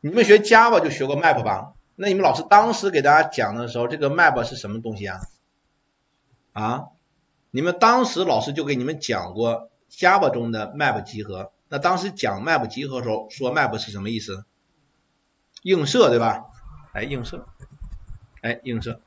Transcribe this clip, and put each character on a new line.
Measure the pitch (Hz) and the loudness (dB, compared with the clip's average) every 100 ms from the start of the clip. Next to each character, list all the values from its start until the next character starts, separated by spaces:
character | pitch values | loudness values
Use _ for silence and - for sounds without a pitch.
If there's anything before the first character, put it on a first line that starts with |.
你 | 147 | -2
们 | 202 214 | 2 6
学 | 208 | 6
Java | 208 226 233 214 | 8 6 8 4
就 | 156 | 2
学 | - 135 | -2 -4
过 | 143 | 2
map | 165 135 | 2 2
吧？ | 107 95 113 - _ - | 0 -4 -6 -20 _ -6
那 | 196 | -2
你 | 190 | 2
们 | |
老 | 180 131 | 2 0
师 | - | 6
当 | 202 226 | 6 6
时 | 226 196 | 0 0
给 | 165 | 2
大 | 139 151 | 6 6
家 | 151 | 4
讲 | - 110 110 | 0 -2 -4
的 | 120 | -6
时 | 120 | -4
候， | 120 | -4
这 | 151 | 0
个 | 143 | -2
map | 160 165 123 | 4 4 4
是 | 110 - | -4 -8
什 | 101 | -10
么 | 110 | -8
东 | 117 104 | -8 -8
西 | 101 | -10
啊？ | 92 - _ _ _ _ _ _ _ _ _ _ _ _ | -10 -14 _ _ _ _ _ _ _ _ _ _ _ _
啊？ | 104 107 127 139 _ _ _ _ _ _ | -8 -6 -6 -10 _ _ _ _ _ _
你 | 127 | -4
们 | 165 180 | -2 2
当 | 226 247 | 4 4
时 | 247 - 180 | 0 -2 0
老 | 117 | -2
师 | 143 | -2
就 | 143 143 | -6 -4
给 | 135 | -4
你 | |
们 | 123 160 | -4 -8
讲 | - 104 87 | -6 -6 -6
过 | 92 117 117 - _ _ | -4 -4 -4 -8 _ _
Java | - 180 196 160 | 0 2 4 2
中 | 123 117 | -2 -4
的 | 110 107 | -6 -8
map | 143 143 107 | -2 -2 -2
集 | - 107 | -8 -12
合， | 101 95 95 _ _ | -12 -12 -14 _ _
那 | 143 | -4
当 | 175 185 | -2 -2
时 | 196 | -4
讲 | 196 120 98 | -4 -4 -4
map | 131 160 117 | -2 -2 -2
集 | - 139 | -8 -8
合 | 131 | -8
的 | |
时 | 120 | -4
候， | 107 - | -6 -6
说 | - 127 151 | -6 -4 0
map | 135 107 | -2 -2
是 | - | -10
什 | 101 | -10
么 | 101 | -8
意 | 113 | -8
思？ | 101 95 101 _ _ _ _ _ _ _ _ _ _ - | -8 -14 -16 _ _ _ _ _ _ _ _ _ _ -14
映 | 180 185 143 | 0 0 2
射， | 247 190 | 4 4
对 | 120 | 4
吧？ | 113 101 - - - - - | 0 -2 -8 -20 -20 -20 -14
哎， | 104 | -10
映 | 120 135 | -8 -8
射。 | 113 - - - - 143 - - - - - _ | -8 -12 -16 -20 -20 -18 -16 -16 -16 -20 -20 _
哎， | 113 120 | -8 -8
映 | 123 117 | -6 -6
射。 | 117 117 | -6 -12